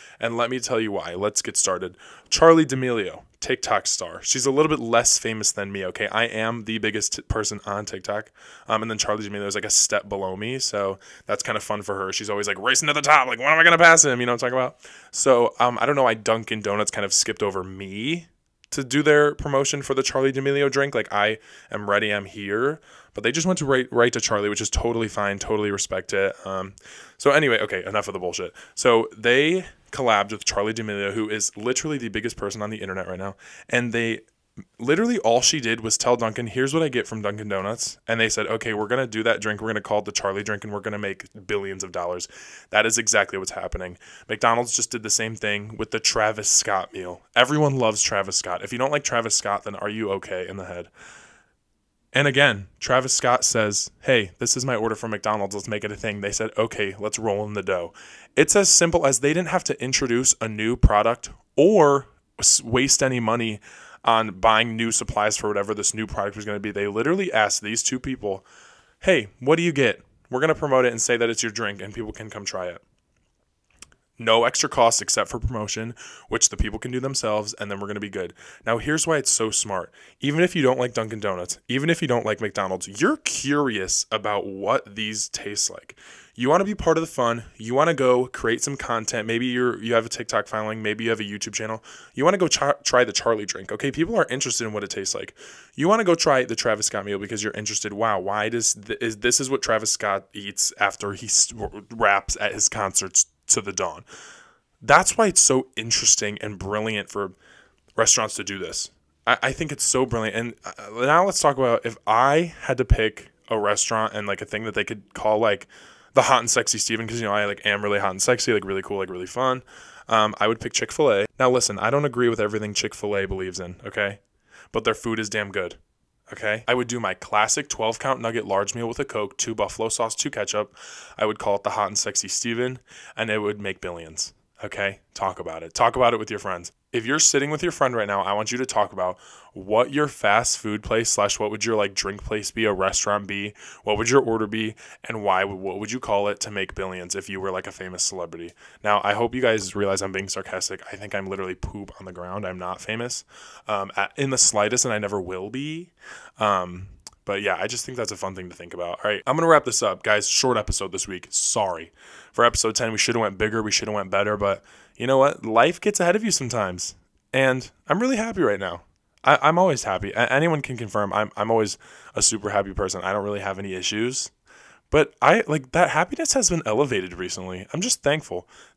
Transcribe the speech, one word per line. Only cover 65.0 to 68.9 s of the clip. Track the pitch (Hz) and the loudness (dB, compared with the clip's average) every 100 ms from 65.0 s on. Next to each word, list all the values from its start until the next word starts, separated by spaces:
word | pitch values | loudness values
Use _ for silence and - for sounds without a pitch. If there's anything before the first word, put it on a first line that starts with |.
| 110 107 107 - | -2 0 0 0
for | 107 | -2
whatever | 101 101 | -2 -2
this | 104 101 | -2 -2
new | 110 107 | -4 -4
product | 107 101 | -4 -6
was | 101 104 | -6 -8
gonna | 104 | -6
be. | 107 | -4
They | 101 101 | -4 -2
literally | 104 135 190 180 | 0 0 0 0
asked | 110 104 - | 2 2 0
these | 104 113 | -4 -4
two | - 127 | -2 -4
people, | 139 127 104 95 - - - - _ | -6 -6 -4 -6 -10 -20 -20 -20 _